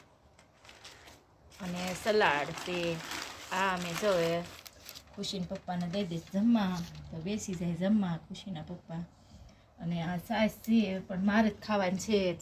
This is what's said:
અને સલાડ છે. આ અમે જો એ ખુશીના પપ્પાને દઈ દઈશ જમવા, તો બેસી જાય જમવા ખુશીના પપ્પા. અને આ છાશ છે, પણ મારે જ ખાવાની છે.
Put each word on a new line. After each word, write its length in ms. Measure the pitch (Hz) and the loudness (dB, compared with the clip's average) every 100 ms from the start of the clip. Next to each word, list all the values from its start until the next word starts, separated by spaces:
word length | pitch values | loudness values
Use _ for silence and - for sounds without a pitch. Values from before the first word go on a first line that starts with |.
| - _ _ _ - _ - - - - - - _ _ - - 185 | -20 _ _ _ -20 _ -20 -20 -20 -20 -20 -20 _ _ -20 -12 -8
અને 300 | 175 180 175 | -6 -6 -4
સલાડ 440 | - 214 185 147 147 | 2 4 6 4 0
છે. 480 | 165 - 175 170 165 - - - - - | -6 -4 -2 0 -2 -6 -8 -10 -12 -6
આ 240 | 185 190 180 | 0 2 0
અમે 180 | 175 165 | -2 0
જો 180 | 208 180 | 2 4
એ 220 | 165 170 175 - - - - - - - | 4 0 -2 -12 -18 -20 -16 -16 -16 -10
ખુશીના 300 | 202 196 175 | -6 -4 -6
પપ્પાને 420 | 190 - 180 175 | -8 -6 -4 -2
દઈ 160 | 196 | -2
દઈશ 180 | 196 165 - | -2 -4 -4
જમવા, 480 | 196 226 233 190 175 170 156 143 | 2 4 6 4 -2 -6 -10 -12
તો 60 | 165 | -8
બેસી 380 | 170 214 - 175 | -4 -4 -4 -4
જાય 180 | 180 | -2
જમવા 440 | 170 190 214 185 165 | 0 2 4 2 -2
ખુશીના 440 | - 185 202 165 | -6 -14 -10 -10
પપ્પા. 420 | 160 175 - 165 175 - - - - - - - | -8 -12 -10 -10 -10 -14 -20 -20 -20 -20 -20 -10
અને 220 | 170 170 | -4 -2
આ 160 | 165 180 | -2 -4
છાશ 320 | - 214 220 | -2 2 2
છે, 500 | - - 226 196 190 | 0 4 4 4 0
પણ 240 | 185 185 | -4 0
મારે 260 | 202 208 220 | 4 6 6
જ 100 | - | 2
ખાવાની 380 | - 208 185 185 | 0 2 2 0
છે. 400 | 196 208 185 165 | 2 2 4 0